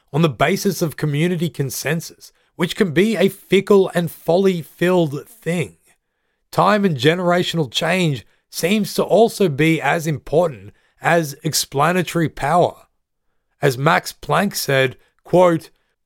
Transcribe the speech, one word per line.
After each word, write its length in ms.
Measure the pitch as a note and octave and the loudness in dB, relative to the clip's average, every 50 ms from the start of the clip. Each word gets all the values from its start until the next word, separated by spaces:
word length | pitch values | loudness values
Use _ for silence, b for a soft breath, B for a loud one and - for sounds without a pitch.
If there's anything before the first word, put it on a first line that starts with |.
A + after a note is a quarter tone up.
| b b | b b
on 100 | b D3+ | b 0
the 60 | E3+ D#3 | 0 0
basis 520 | A#2 - C#3 D#3 G3 G3 - G3+ F3+ - | 0 0 0 0 0 0 -2 -2 -2 -2
of 160 | F3+ D3+ - | -4 -6 -4
community 520 | - D#3 D3+ C#3+ D3 E3 F3+ F#3 D#3+ F3 D#3 | -4 -4 -4 -2 0 0 0 -2 -2 -4 -4
consensus, 840 | - - C#3+ B2+ - - - C3+ D#3 E3+ - - - _ - - _ _ _ _ _ | -4 -4 -6 -6 -6 -6 -6 -4 -4 -4 -6 -10 -16 _ -20 -20 _ _ _ _ _
which 220 | - F3 E3+ - | -4 -4 -2 0
can 160 | - A3 F3 | 0 -2 0
be 240 | C3 D#3+ G3+ A3+ A3 | 2 2 2 2 2
a 120 | E3 F#3 G3 | 2 0 0
fickle 600 | - - - - F3+ G3 F#3+ - G#3 G3 F#3+ - - | -2 -4 -4 0 0 2 4 4 4 4 4 2 0
and 160 | F3 E3+ D#3 | -4 -4 -4
folly-filled 1160 | - - - - E3 F#3+ G3 F#3+ F3+ E3+ C#3+ - - - E3+ F3 F#3 F3+ E3+ C#3+ C#3 C#3+ - - | -6 -6 -2 0 0 2 2 2 0 -2 -6 -10 -6 -2 0 2 2 2 2 0 -2 -8 -12 -16
thing. 500 | - - - D#3+ F3 F3+ B2+ F2+ - _ _ _ _ _ _ _ _ _ _ _ _ _ _ _ | -20 -10 -6 -6 -4 -4 -6 -8 -10 _ _ _ _ _ _ _ _ _ _ _ _ _ _ _
Time 320 | - - E3+ F#3+ G#3 G#3 G3+ | -2 0 2 2 2 2 0
and 120 | F#3+ D#3 | 0 0
generational 720 | B2 A#2+ D#3 E3 F#3 F3+ F3 F3 F3+ F3 - - E3+ D3+ A2+ | 0 2 2 2 2 0 0 0 0 0 -2 -2 -4 -4 -4
change 520 | - - E3+ D#3+ F3+ F#3 F3+ D#3 C#3 G#2+ - _ _ _ _ _ | -4 -4 -2 -2 0 0 0 0 -2 -4 -8 _ _ _ _ _
seems 440 | - - - E3+ G#3 A3 G3 - - | -8 -4 -2 0 0 0 -2 -2 -2
to 80 | - | -4
also 460 | D#3+ - E3 G3 A#3 G#3+ - - G3+ F3 | 0 2 4 4 4 4 2 0 0 0
be 320 | C#3 B2+ D#3+ E3 E3 C#3+ | 2 2 2 2 2 0
as 260 | C#3 C#3+ D#3 E3+ D3 | 0 -2 -2 -2 -2
important 680 | D#3+ D3 A#2 - - C#3+ D#3+ F3+ E3 B2+ G2 F#2+ G#2 - _ _ _ _ _ | -4 -4 -6 -4 -2 0 0 0 0 -2 -8 -18 -20 -20 _ _ _ _ _
as 360 | - C#3 E3 F3 D#3+ C#3 C#3 - | -2 0 2 2 0 -2 -6 -8
explanatory 840 | - D#3+ - - - - - C#3 D3 E3 F3+ F#3 E3 - - E3+ D#3+ - | -6 -4 -4 -4 -4 -4 -2 -2 0 0 0 -2 -2 -4 -2 -2 -2 -4
power. 580 | - - C#3 C#3+ E3 F3+ D#3 G#2 - - _ _ _ _ _ _ _ _ _ _ _ _ _ _ _ _ | -4 -4 -4 0 2 2 2 0 -2 -6 _ _ _ _ _ _ _ _ _ _ _ _ _ _ _ _
As 180 | - C#3+ A#2+ B2 | -2 -2 0 0
Max 340 | C#3+ D#3+ F3+ F3+ - - | 2 2 2 2 0 -6
Planck 420 | - _ - - D3 E3 G3 G3+ - | -12 _ -6 -4 -2 0 -2 -2 -4
said, 420 | - - - C#3 C3+ C3 C3 B2+ - _ _ _ _ _ | -6 -4 -2 0 0 0 0 -2 -8 _ _ _ _ _
quote, 460 | - - F3 F3+ F3 E3 D#3+ - - _ _ _ _ _ _ _ | 0 4 4 4 4 2 0 -4 -8 _ _ _ _ _ _ _